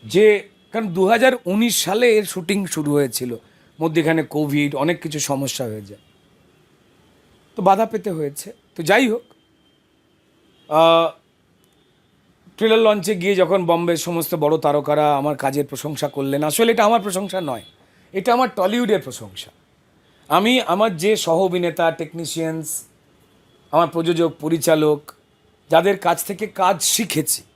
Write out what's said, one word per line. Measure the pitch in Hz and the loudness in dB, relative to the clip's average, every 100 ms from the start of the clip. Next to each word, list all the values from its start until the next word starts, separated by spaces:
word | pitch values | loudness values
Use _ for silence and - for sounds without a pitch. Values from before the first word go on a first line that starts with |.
যে, | 113 165 214 208 - _ _ | 0 4 4 4 -4 _ _
কারণ | 226 214 | -6 -4
দু | 170 190 | 0 2
হাজার | 226 262 254 175 | 4 4 2 -2
উনিশ | 202 233 - | 0 0 0
সালে | - 202 247 214 | -2 2 4 2
এর | 190 | 0
শুটিং | 185 170 202 180 | -8 -4 -4 -2
শুরু | 160 147 | -4 0
হয়েছিল, | 147 139 - 123 113 _ _ _ - | 0 0 -4 -8 -10 _ _ _ -6
মধ্যেখানে | 160 156 156 160 | -2 0 0 0
কোভিড, | 151 151 151 147 143 139 | -2 -4 -2 0 -2 -2
অনেক | 156 175 | -2 -2
কিছু | 160 151 | -6 -8
সমস্যা | - 139 135 - 123 | -4 -4 -4 -6 -8
হয়ে | 107 | -8
যায়, | 98 101 _ _ _ _ _ _ _ _ _ _ _ _ _ _ _ - | -14 -20 _ _ _ _ _ _ _ _ _ _ _ _ _ _ _ -2
তো | |
বাধা | 190 196 226 | 2 2 0
পেতে | 214 202 | -4 -6
হয়েছে। | 160 147 143 202 - _ - | -6 -6 -8 -16 -20 _ -8
তো | |
যাই | 160 208 262 | 2 2 4
হোক, | 233 _ _ _ _ _ _ _ _ _ _ _ _ _ _ - | -2 _ _ _ _ _ _ _ _ _ _ _ _ _ _ -2
আহ, | 151 165 165 165 - _ _ _ _ _ _ _ _ _ _ _ _ _ - | 4 6 6 2 -6 _ _ _ _ _ _ _ _ _ _ _ _ _ -2
ট্রেলার | 220 220 | 2 6
লঞ্চে | 220 208 180 190 | 4 4 -2 -2
গিয়ে | 180 190 | 0 2
যখন | 170 196 170 | 4 2 2
বম্বের | 170 175 165 - | 2 2 -2 -2
সমস্ত | 170 156 170 | -4 -4 0
বড় | 147 156 | 0 2
তারকারা | 156 147 139 147 147 143 | 2 0 0 2 2 2
আমার | 147 139 | -2 -2
কাজের | 135 143 131 | -4 -2 -4
প্রশংসা | 135 147 147 147 | -8 -8 -6 -6
করলেন, | 143 139 139 | -4 -4 -2
আসলে | 151 147 233 | -2 0 2
এটা | 226 | 2
আমার | 208 233 | 2 2
প্রশংসা | 202 180 196 185 | 0 -6 -6 -6
নয়, | 151 117 - _ _ _ _ | -6 -8 -12 _ _ _ _
এটা | 190 196 | -6 0
আমার | 240 254 - | 0 0 0
টলিউডের | 185 233 226 196 | -2 0 0 -2
প্রশংসা। | 139 113 101 95 - _ _ _ _ _ _ _ _ | -2 -14 -16 -18 -20 _ _ _ _ _ _ _ _
আমি | 160 214 254 | 2 4 2
আমার | 214 185 220 165 | 2 0 0 0
যে | 190 214 | 0 0
সহ | - 165 | 0 2
অভিনেতা, | 190 180 175 160 165 | 2 0 -2 0 -2
টেকনিশিয়ানস, | 160 160 165 156 165 160 160 151 - - _ _ _ _ _ _ _ _ | -2 -10 -10 -10 -6 -6 -6 -8 -12 -14 _ _ _ _ _ _ _ _
আমার | 151 165 | 0 0
প্রযোজক, | 165 165 165 165 - | -2 -2 0 0 -2
পরিচালক, | 156 165 170 156 151 147 - _ _ _ _ _ _ | -4 -2 2 2 2 0 -6 _ _ _ _ _ _
যাদের | 160 185 190 | 2 2 0
কাছ | 175 170 - | -2 -4 -6
থেকে | 196 214 | -8 -8
কাজ | - 185 180 | -2 0 0
শিখেছি | - - 196 151 147 - - | -2 -2 -2 -4 -2 -6 -8